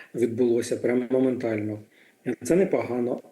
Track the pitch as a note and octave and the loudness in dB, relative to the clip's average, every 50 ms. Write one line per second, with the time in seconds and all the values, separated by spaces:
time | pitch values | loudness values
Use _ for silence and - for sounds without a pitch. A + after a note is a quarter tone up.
0 | - - - A#2+ A#2 B2+ A2 A2+ B2+ A#2+ A#2 A#2+ A#2 - B2+ G#2+ - A#2+ B2+ B2+ | -16 -10 -2 0 0 0 2 2 2 2 2 2 0 -2 -2 -2 0 0 0 0
1 | B2 A#2 C3 C3 C3 C3 B2+ B2+ C3 A2+ A2+ A2 G#2 G#2+ G#2+ G#2+ - - _ _ | 0 0 2 2 2 2 0 0 -2 -2 -2 -2 -2 -4 -6 -8 -12 -18 _ _
2 | _ _ _ _ _ B2+ A#2 - B2+ - E3 F#3 G3 F#3+ - B2 A2+ A#2 A#2+ B2 | _ _ _ _ _ -8 -8 -4 0 2 2 4 4 2 0 -2 -2 -2 -4 -2
3 | A#2+ A#2+ B2+ - - - | -2 -2 -4 -6 -8 -10